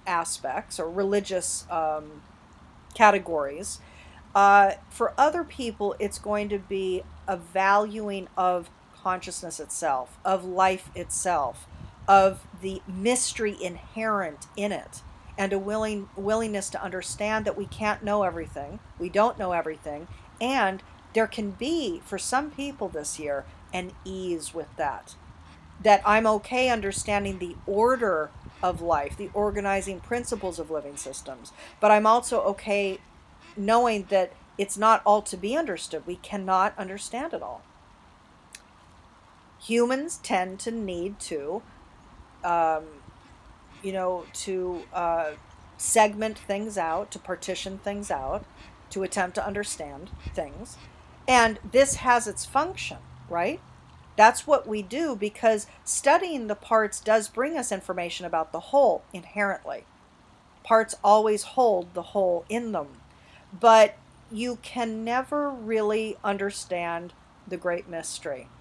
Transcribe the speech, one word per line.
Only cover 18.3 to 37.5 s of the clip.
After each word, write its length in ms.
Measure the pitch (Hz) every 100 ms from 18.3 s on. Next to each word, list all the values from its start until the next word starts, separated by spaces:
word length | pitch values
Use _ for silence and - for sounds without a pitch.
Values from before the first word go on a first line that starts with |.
| 165 156 147 143 208 - -
we 100 | 175
don't 300 | 185 226 226
know 140 | 190
everything, 560 | 170 160 156 156 147 175 - - -
and 400 | 240 269 196 190 - - -
there 140 | 220 220
can 240 | - 208
be, 500 | 190 254 339 262 170
for 140 | - 190
some 320 | - 254 302
people 400 | 285 285 277 190
this 300 | 170 147 -
year, 260 | 147 139 - - -
an 200 | 180 180 -
ease 480 | 185 190 185 170 147
with 240 | 165 147 -
that, 360 | 147 113 - - - - - - - -
that 200 | 214 202 208
I'm 200 | 214 226
okay 440 | 214 - 254 254
understanding 680 | 233 196 - - 202 196 185
the 180 | 175 - -
order 640 | 202 226 254 226 160 151 - - -
of 180 | 180 175
life, 340 | 170 151 143 -
the 140 | 202
organizing 640 | 208 208 202 202 196 185 180
principles 580 | - 240 240 220 190 170
of 140 | 156
living 260 | 156 143 143
systems, 540 | 135 135 - 127 - - - -
but 120 | 214
I'm 160 | 214 220
also 340 | 240 233 233
okay 580 | - 196 220 202 196 190 - - - - - -
knowing 480 | 196 233 240 214 180
that 240 | 196 185 - - -
it's 200 | 202 202
not 240 | 220 214 208
all 160 | 208
to 140 | 208 185
be 180 | 196 285
understood. 500 | 302 170 - 160 -
We 120 | 180
cannot 600 | - 202 190 185 202 -
understand 560 | 185 196 - 233 320
it 80 | 180
all. 200 | 117